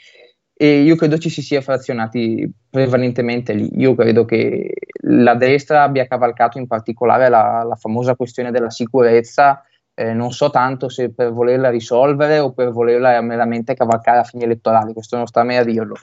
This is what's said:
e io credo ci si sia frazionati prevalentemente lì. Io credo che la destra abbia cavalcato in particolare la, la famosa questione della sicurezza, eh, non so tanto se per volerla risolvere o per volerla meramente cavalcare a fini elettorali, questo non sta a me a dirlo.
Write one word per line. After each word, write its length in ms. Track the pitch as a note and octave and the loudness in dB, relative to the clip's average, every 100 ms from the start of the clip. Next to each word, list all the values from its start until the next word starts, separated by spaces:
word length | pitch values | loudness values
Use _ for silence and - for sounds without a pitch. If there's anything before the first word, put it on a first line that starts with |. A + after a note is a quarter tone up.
| _ _ _ _ _ | _ _ _ _ _
e 260 | - D3+ C#3+ | 0 2 4
io 160 | D3 D#3+ | 4 4
credo 220 | D#3 D#3+ | 2 0
ci 120 | E3 | -4
si 120 | D#3 | -6
sia 180 | C3+ C#3+ | -4 -4
frazionati 880 | C3+ C3 - A#2+ A2+ B2 A2+ A2 - - _ | -2 -4 -4 -6 -6 -4 -4 -4 -6 -10 _
prevalentemente 840 | C3+ C3 B2+ B2 B2+ A#2+ A#2+ B2 | -2 0 0 0 -2 -4 -4 -4
lì. 180 | G#2+ G#2+ - | -4 -4 0
Io 160 | C3 | 2
credo 300 | A#2+ A#2 A2+ | 2 2 2
che 480 | A2+ A2+ A#2 - - - - G1+ | 2 0 -2 -4 -8 -10 -14 -8
la 320 | - A#2+ A#2+ | 0 4 4
destra 480 | A#2+ B2+ C#3+ - D3+ | 4 2 0 2 2
abbia 240 | C#3+ C3+ B2+ | 2 0 -2
cavalcato 520 | B2 A#2+ A2+ A#2 C3+ | -2 -2 0 -2 -2
in 80 | B2 | -6
particolare 600 | A2+ A2 A2+ A#2 A2+ B2+ | -6 -6 -2 0 2 4
la, 340 | A#2 A2 A#2 | 4 2 0
la 140 | A#2 A2+ | -4 -8
famosa 380 | A2+ A2+ B2 | -6 -4 -2
questione 360 | A#2+ A#2+ - B2 | -4 -6 -6 -4
della 200 | A#2+ A2+ | -4 -4
sicurezza, 920 | - A#2 C3 A#2 A#2 A#2 - C#3+ C#3 _ _ _ | -6 -4 2 4 4 2 2 2 2 _ _ _
eh, 200 | - A2+ | -8 -6
non 160 | A2+ A#2+ | -4 -6
so 160 | B2 D3 | -2 -2
tanto 380 | C3 B2+ C3+ C3 | 0 -2 -2 -8
se 220 | C3 B2 | -6 -6
per 220 | A#2 A#2+ | -4 -4
volerla 360 | A#2 A#2+ C3 C3 | 0 0 2 0
risolvere 720 | A#2 A2+ A#2+ C#3 C#3+ D3 D3+ | -2 -2 2 2 2 2 2
o 140 | C#3 | 0
per 180 | C3 B2 | -2 -4
volerla 500 | A#2 A#2 A#2+ B2+ A#2+ | 0 0 2 2 2
meramente 540 | A#2 A#2 A#2 A#2 A#2 | 0 -2 -2 -4 -6
cavalcare 440 | B2+ A#2 A2+ A#2 A#2+ | -4 -2 0 2 2
a 60 | |
fini 200 | A#2+ A#2+ | 0 -4
elettorali, 500 | A#2 A2+ A#2 A2+ A2 | -4 -2 0 0 0
questo 220 | A2+ A2 A#2+ | -6 -8 -8
non 100 | A2+ | -2
sta 140 | A#2+ | 0
a 40 | |
me 140 | A#2+ B2 | 0 0
a 60 | |
dirlo. 320 | A#2 A2+ G#2+ A2+ | 0 -2 -6 -10